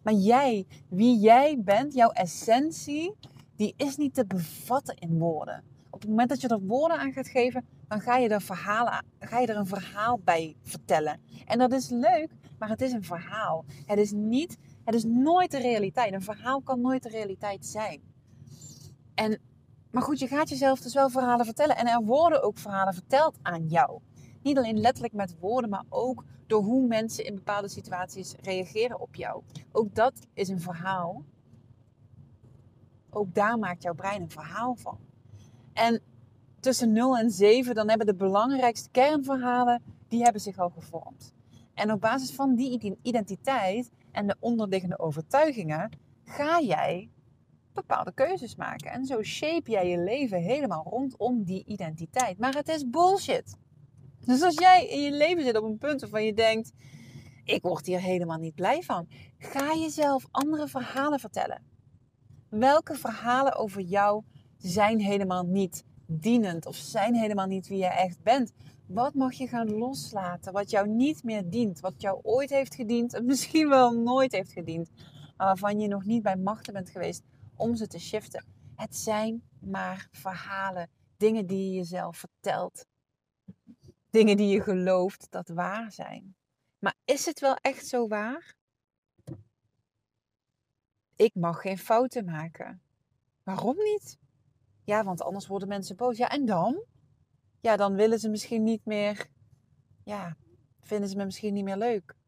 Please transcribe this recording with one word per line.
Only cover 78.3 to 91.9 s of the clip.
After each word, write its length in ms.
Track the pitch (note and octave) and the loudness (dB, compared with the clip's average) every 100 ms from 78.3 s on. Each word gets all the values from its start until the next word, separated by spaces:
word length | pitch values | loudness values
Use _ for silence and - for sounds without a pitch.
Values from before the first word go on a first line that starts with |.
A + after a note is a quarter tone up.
| - - - - - | -16 -16 -20 -20 -14
Het 200 | A3 - | -12 -8
zijn 460 | A3+ G#3+ A3 A3+ - - | -2 -2 -2 -6 -12 -16
maar 480 | G3 F#3+ F#3 F#3+ - | -8 -6 -6 -10 -14
verhalen, 800 | - F#3+ F#3 - G3 G3 F3+ E3+ _ _ - | -12 -10 -10 -8 -6 -6 -6 -10 _ _ 0
dingen 300 | G#3+ A3+ F3+ | 0 0 -2
die 240 | F#3+ F#3+ | -4 -4
je 60 | F#3 | -6
jezelf 400 | E3+ F3+ F3 - | -6 -8 -8 -10
vertelt, 720 | - _ G3+ - F3+ - - _ _ _ _ _ - - - - - - _ | -20 _ -4 -4 -6 -10 -20 _ _ _ _ _ -20 -20 -20 -20 -20 -20 _
dingen 260 | A3 G#3+ G3+ | 6 6 6
die 120 | G3+ | 4
je 140 | G3+ | 2
gelooft 640 | G#3 F#3 F3+ F#3 F#3 - - | 0 0 2 2 0 -6 -14
dat 180 | F#3 F3 | -14 -10
waar 440 | E3 F3+ G#3+ A3+ | -6 -6 -6 -10
zijn. 420 | - - - F#3+ _ _ _ _ _ | -14 -16 -16 -20 _ _ _ _ _
Maar 160 | G3 - | -6 -4
is 220 | - C#4+ E4+ | -2 -2 -4
het 140 | - | 0
wel 140 | C#4 | 0
echt 320 | - C4+ C4+ - | 0 -2 -6 -4
zo 220 | B3 A3+ | -4 -2
waar? 460 | G#3 A3 D4+ - _ _ _ _ _ _ _ - - - _ _ _ _ _ _ _ _ _ _ _ _ _ _ _ _ - | -4 -6 -8 -14 _ _ _ _ _ _ _ -18 -18 -20 _ _ _ _ _ _ _ _ _ _ _ _ _ _ _ _ 2
Ik 180 | A3 | 2
mag 260 | F#3 E3+ E3 | 2 -2 -2
geen 180 | F#3+ F#3+ | -6 -6
fouten 460 | - | 0